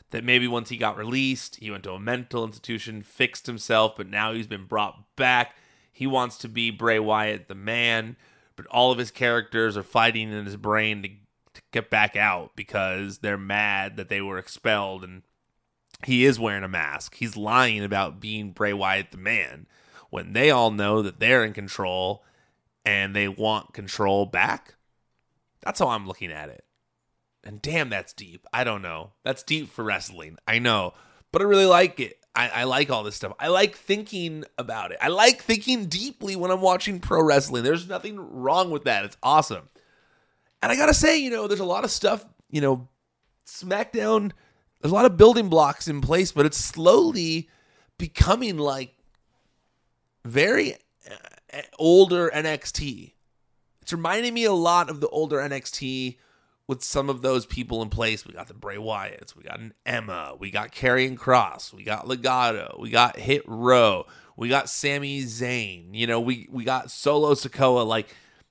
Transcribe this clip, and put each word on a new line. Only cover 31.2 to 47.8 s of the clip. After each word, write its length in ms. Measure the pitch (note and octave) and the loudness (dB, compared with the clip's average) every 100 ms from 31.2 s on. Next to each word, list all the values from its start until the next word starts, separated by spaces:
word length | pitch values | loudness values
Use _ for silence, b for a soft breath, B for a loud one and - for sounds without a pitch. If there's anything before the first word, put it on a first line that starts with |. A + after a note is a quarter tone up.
| b | b
But 80 | - | 0
I 40 | |
really 220 | G3+ G3 F#3+ | 4 6 8
like 340 | F3 F3+ C#3+ | 6 6 0
it. 180 | A#2 - _ | -8 -10 _
I, 140 | - A#2+ | -2 0
I 160 | A2+ | 0
like 260 | B2+ C3 C#3+ | 0 0 0
all 140 | A#2 | -2
this 120 | G#2 - | -4 -8
stuff. 160 | F#2+ - | -10 -6
I 100 | D#3 | 0
like 280 | F#3 G#3 - | 2 2 0
thinking 680 | - G3+ G#3 G3 E3+ D#3 - - | -4 -4 -4 -8 -8 -10 -14 -12
about 340 | A#2 A2+ F2+ | -10 -8 -8
it. 60 | F2 | -4
I 80 | C#3+ | -2
like 320 | F3+ A#3+ C#4 | 4 4 4
thinking 460 | - A3+ A#3+ B3 F#3 | 0 -2 0 -2 -2
deeply 500 | F3 B3+ - G3+ F#3+ | -6 -8 -10 -6 -4
when 140 | F3+ | -2
I'm 100 | F#3 | 2
watching 400 | F#3 F3+ G#3 F#3 | 2 2 -2 -6
pro 220 | - D#3+ | 0 2
wrestling. 400 | D#3+ C#3 C#3 B2 | 6 4 4 -2
There's 260 | B2 E3+ F3+ | 0 -2 -4
nothing 300 | F#3 G#3 G#3 | -10 -10 -12
wrong 520 | F3 B2+ B2+ E3+ F#3 | -14 -6 0 2 0
with 140 | D3 | -2
that. 200 | C3+ G#2 | -2 -2
It's 120 | G2+ - | -2 -4
awesome. 460 | B2+ D#3 - F#2+ C#2 _ b b b b b b b b | 2 4 2 -4 -14 _ b b b b b b b b
And 100 | G#3+ | -2
I 40 | B3+ | 2
gotta 160 | D4+ | 4
say, 260 | D4 D#4 D#4+ | 6 4 4
you 120 | C4 | 0
know, 160 | A3+ G#3 | -4 -2
there's 140 | G3+ | -2
a 40 | |
lot 200 | F#3 F#3+ | -2 -2
of 60 | A3 | -2
stuff, 360 | - G3+ G#3+ - _ _ | 0 0 0 -6 _ _
you 100 | D3+ | -2
know, 280 | C#3 B2+ B2 _ _ _ _ _ - | 0 0 -4 _ _ _ _ _ -20
SmackDown, 840 | - F3+ G3+ A3+ A3+ G#3+ A3 G3+ - b b b b | -12 -6 -4 -4 -2 2 2 0 -8 b b b b
there's 120 | D3 | 0
a 20 | |
lot 120 | G3 G#3 | 6 6
of 100 | E3+ | 10
building 320 | A3 A#3+ G3 | 10 10 4
blocks 400 | D#3+ C#3+ - - | 4 4 0 -6
in 120 | C#3+ | -4
place, 320 | C3 E3 F#3+ | 0 2 2
but 120 | D3+ | 4
it's 140 | D3 - | 2 2
slowly 920 | - E3 E3 - E4 A#3+ E3 D#3+ E3 b b b | -6 2 6 8 6 0 -2 -4 -6 b b b